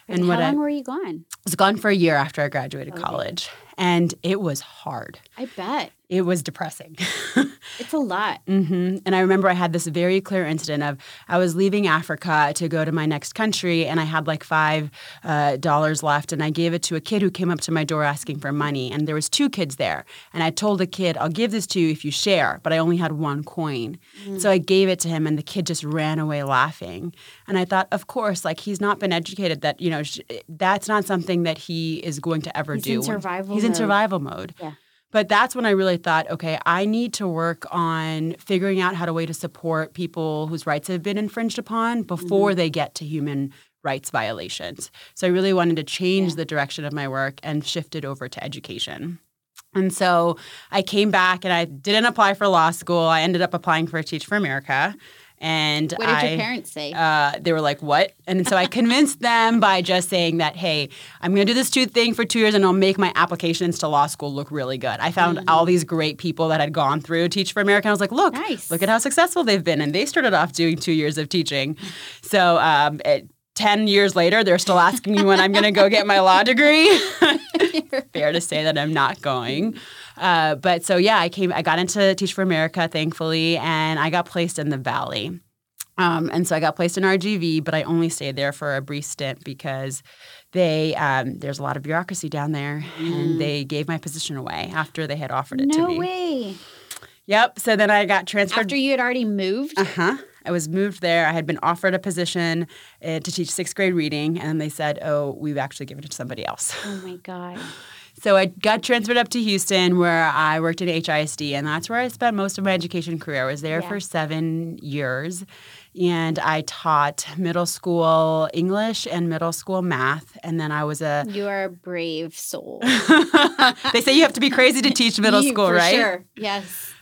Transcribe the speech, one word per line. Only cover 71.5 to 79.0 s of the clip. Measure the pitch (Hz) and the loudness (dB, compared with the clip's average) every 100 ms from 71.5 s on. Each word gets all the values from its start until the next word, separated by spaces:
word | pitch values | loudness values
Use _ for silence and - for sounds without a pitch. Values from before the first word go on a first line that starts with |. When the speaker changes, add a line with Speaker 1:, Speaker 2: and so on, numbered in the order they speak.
| 143 139 151 - - - - | -2 -2 -4 -10 -14 -16 -16
Speaker 1:
So, | - 202 175 170 | 0 4 6 6
um, | 156 147 147 147 | 6 4 4 0
it, | 147 143 - _ _ | 0 0 -2 _ _
ten | - 214 208 214 | 0 2 2 4
years | 202 202 180 | 4 4 4
later, | 175 214 | 4 4
they're | 196 175 | 4 2
still | 196 180 | 4 6
asking | 175 254 196 | 6 4 0
me | 202 | 4
when | 196 190 | 6 6
I'm | 190 | 6
gonna | 202 208 | 4 4
go | 202 196 | 6 6
get | 214 | 6
my | 202 196 | 4 6
law | 190 185 | 8 6
degree. | 233 247 294 311 370 359 - - | 6 6 6 8 8 6 2 2
<laughs> | 311 302 - 330 349 311 311 269 - | 4 2 -2 0 2 0 -4 -6 -4
Fair | 165 151 | -2 0
to | 170 | 0
say | 170 151 | -2 0
that | 156 151 | 0 0
I'm | 147 | 0
not | 156 | 2